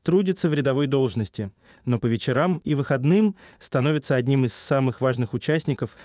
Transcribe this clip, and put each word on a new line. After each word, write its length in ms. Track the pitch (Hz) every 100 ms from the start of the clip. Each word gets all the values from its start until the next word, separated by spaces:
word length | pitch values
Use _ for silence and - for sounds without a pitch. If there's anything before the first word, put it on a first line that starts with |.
трудится 480 | - 185 185 185 170
в 40 |
рядовой 320 | 147 135 131 143
должности, 640 | 139 131 101 101 - 101 - _ - -
но 120 | 120
по 80 | 117
вечерам 540 | 113 - 127 175 170
и 100 | -
выходным 600 | 143 131 135 139 196 214 - - -
становится 560 | - 135 139 151 -
одним 300 | 131 127 139
из 80 | 123
самых 480 | - - 139 131 117
важных 320 | 131 123 120
участников 640 | 120 - 156 156 131 117 -